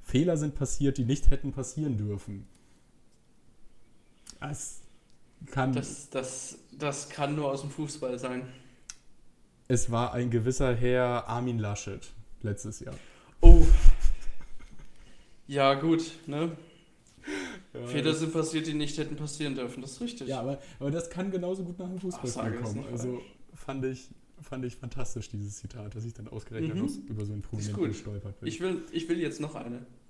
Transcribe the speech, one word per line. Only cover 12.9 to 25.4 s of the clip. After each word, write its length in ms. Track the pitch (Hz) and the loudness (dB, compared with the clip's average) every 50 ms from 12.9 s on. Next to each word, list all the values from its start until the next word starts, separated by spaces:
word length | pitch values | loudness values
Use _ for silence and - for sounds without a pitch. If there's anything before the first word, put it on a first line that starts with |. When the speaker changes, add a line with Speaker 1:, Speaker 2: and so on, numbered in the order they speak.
| - - - - - - - - - - | -16 -16 -18 -20 -20 -20 -20 -20 -2 12
Speaker 2:
Oh. 240 | - - - - - - - - - - - - - - - - - - - - - - - - - - - - - - - - - - - - - - - - - | 12 12 12 12 12 10 10 12 12 12 12 12 8 6 6 6 0 -2 -2 -2 -6 -6 -10 -12 -12 -12 -16 -16 -16 -16 -18 -18 -20 -20 -20 -20 -20 -20 -20 -20 -14
Ja, 260 | - 139 139 135 135 139 | -6 -2 2 4 4 4
gut, 460 | 139 151 165 165 160 160 - - - - | 2 2 2 2 2 0 -6 -12 -16 -12
ne? 240 | - 143 147 165 170 160 - - - - - - _ - _ _ - - - - - 98 95 92 85 - - - - - | -8 -4 -4 -4 -4 -6 -10 -18 -20 -20 -20 -20 _ -20 _ _ -20 -20 -20 -14 -10 -10 -10 -10 -12 -14 -16 -20 -18 -16
Speaker 1:
Ja, 140 | 120 120 | -14 -10
Speaker 2:
Fehler 240 | 120 131 147 143 160 | -6 -4 -2 0 0
Speaker 1:
das 80 | 151 151 | -2 -2
Speaker 2:
sind 120 | 160 160 160 | -4 -4 -2
passiert, 340 | 165 151 160 160 156 156 | -4 -4 -2 -4 -6 -6
die 80 | 160 147 | -4 -4
nicht 220 | 151 151 143 - 160 | -4 -4 -4 -4 -6
hätten 160 | 147 - 151 | -8 -8 -8
passieren 400 | 147 151 147 - - 156 143 131 | -10 -10 -10 -8 -8 -8 -6 -6
dürfen. 260 | 131 123 120 120 139 | -6 -8 -8 -10 -12
Das 120 | 127 151 - | -14 -16 -12
ist 80 | - | -10
richtig. 260 | 240 233 - - 135 | -10 -10 -10 -10 -10
Speaker 1:
Ja, 140 | 127 135 123 | -8 -8 -6
aber, 180 | 117 135 139 135 - - - - | -6 -6 -8 -10 -12 -20 -14 -8
aber 120 | 139 143 | -6 -6
das 180 | 151 170 170 - | -4 -6 -8 -8
kann 220 | - 175 185 202 | -8 -8 -6 -6
genauso 320 | 185 180 175 180 190 190 180 | -6 -6 -6 -6 -6 -6 -8
gut 160 | 170 180 185 | -10 -10 -12
nach 80 | 185 185 | -12 -12
dem 80 | 185 | -10
Fußballspiel 440 | 180 190 185 175 - - 123 113 123 | -10 -10 -10 -10 -8 -10 -10 -8 -6
Speaker 2:
Aussage 140 | 113 113 107 | -6 -6 -6
ist 40 | 120 120 | -6 -8
Speaker 1:
kommen. 140 | 110 104 117 | -8 -8 -8
Speaker 2:
nicht 100 | 139 135 | -10 -10
Speaker 1:
Also 220 | 120 117 120 127 123 | -10 -8 -8 -8 -8
Speaker 2:
falsch. 120 | 123 - - - - - - - | -10 -12 -18 -20 -20 -20 -20 -20
Speaker 1:
fand 300 | - - - 135 135 127 | -16 -12 -10 -8 -6 -6
ich, 240 | 131 131 127 - - - - - - - - | -6 -8 -8 -14 -20 -20 -20 -20 -20 -20 -20
fand 240 | 156 - 139 131 127 | -16 -14 -12 -10 -10
ich 100 | 123 120 | -10 -10
fantastisch, 540 | - - 120 - 131 120 - - 117 104 - | -12 -16 -10 -4 -4 -2 -2 -4 -8 -10 -10
dieses 260 | - 104 | -10 -10